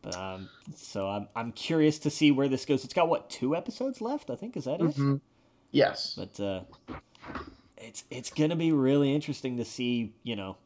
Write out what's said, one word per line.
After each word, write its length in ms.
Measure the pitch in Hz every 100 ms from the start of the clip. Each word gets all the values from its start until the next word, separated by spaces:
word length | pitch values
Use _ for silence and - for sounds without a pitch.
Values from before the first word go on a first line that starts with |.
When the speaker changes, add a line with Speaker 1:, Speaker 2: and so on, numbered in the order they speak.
Speaker 1:
But, 160 | 101 90
um, 320 | 95 95 95 - -
so 340 | - - 101 98
I'm, 200 | 101 101 -
I'm 160 | 117
curious 460 | - - 160 151 151
to 100 | 147
see 200 | - 151
where 180 | 135 139
this 160 | 131
goes. 200 | - 135
It's 100 | -
got, 140 | - 170
what, 200 | 160 -
two 260 | - 127
episodes 460 | 156 - - 262 254
left, 300 | 226 285 -
I 40 | 120
think? 200 | 220 190
Is 80 |
that 160 | 127 156
it? 60 | 165
Speaker 2:
Mm-hmm. 300 | 139 139 139 _ _ _ _ _
Yes. 420 | 175 123 - - -
Speaker 1:
But, 240 | 98 -
uh, 220 | 101 95 - - - - _ _ - - - - _ -
it's, 280 | 120 - -
it's 200 | 123 120
gonna 260 | - 151 170
be 160 | 165
really 420 | 151 131 143 139
interesting 440 | 143 143 139 131 123
to 60 |
see, 500 | 113 - 123 120 110 -
you 140 | 123 107
know 200 | 95 -